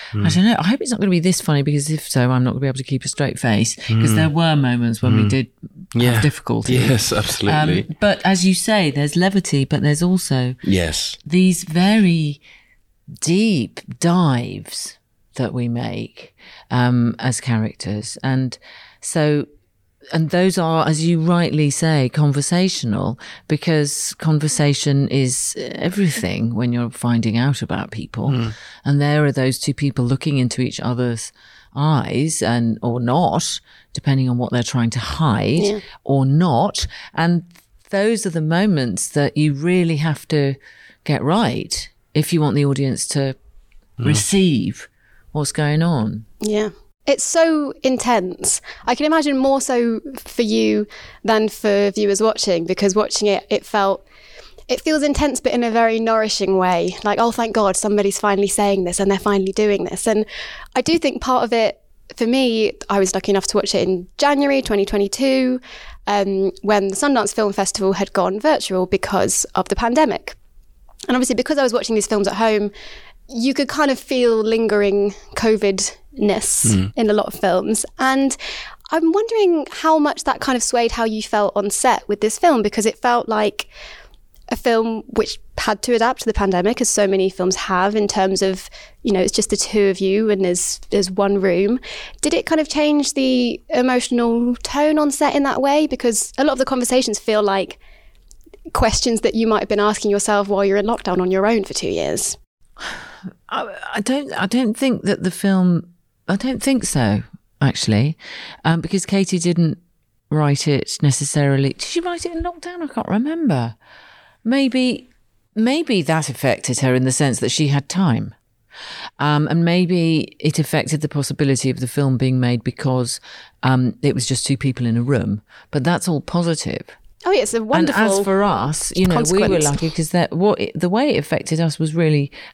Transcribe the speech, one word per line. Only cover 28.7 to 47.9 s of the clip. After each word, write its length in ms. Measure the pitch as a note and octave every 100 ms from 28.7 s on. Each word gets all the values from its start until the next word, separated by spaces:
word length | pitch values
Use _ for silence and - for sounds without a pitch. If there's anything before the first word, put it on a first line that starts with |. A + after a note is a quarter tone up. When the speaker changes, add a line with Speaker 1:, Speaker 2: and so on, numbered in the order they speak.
| -
Speaker 1:
And 160 | - C#3+
there 240 | D3 D3
are 80 | D3
those 260 | C3+ C3 B2+
two 160 | -
people 300 | C3+ C#3+ -
looking 340 | A#2+ C3 D#3+ C#3
into 220 | B2+ -
each 200 | B2+ -
other's 520 | A#2 A#2+ B2 A2+ - - - - _
eyes, 680 | - D3+ D3 - A#2+ D#3 -
and, 360 | F#2+ A#2+ A#2 G#2+
or 180 | A#2+ A#2+
not, 580 | A#2+ C#3 E3+ G#2+ - - - - _
depending 340 | - - C3+ B2+
on 80 | A#2+
what 140 | B2
they're 100 | B2
trying 280 | A#2 B2+ A#2
to 80 | A#2+
hide 640 | A2 - D#3 G#2+ G2+ D3+
Speaker 3:
Yeah. 180 | G4+ G#4 - -
Speaker 1:
or 220 | - C#3 C3
not. 600 | D3 F3+ B2 F#3+ - - - -
And 300 | - E3+ F3 E3+ - _ _ _
those 360 | G3 G#3+ A3+ G3
are 40 |
the 120 | E3
moments 640 | D#3 E3+ G#3 E3 B2 F#2 -
that 280 | D3+ C#3+ -
you 180 | D3+
really 420 | C#3 E3 F3+ E3+ D3+
have 320 | D#3+ D3 -
to 280 | D3+ C#3 C3+ - - - _
get 180 | - D3
right 640 | C3 G3 F#3 - - - - _ _
if 180 | D3+ D3+
you 80 | E3+
want 120 | D3+ D3
the 80 | C#3+
audience 400 | C3+ C3+ - -
to 260 | D3 C#3 C3 - - _ - _ -
Speaker 2:
Mm. 60 |
Speaker 1:
receive 840 | B2 C#3+ - G3 F#3 C3 F#2 - - _ _ - -
what's 220 | D3+ C#3+
going 300 | - D3 D3+
on. 440 | E3+ D3+ A2 G#2+ A2+ -
Speaker 3:
Yeah. 300 | G#3+ G#3 G#3+ - - _ -
It's 180 | C#4
so 480 | - E4 E4 D#4 C#4 -
intense. 800 | C4+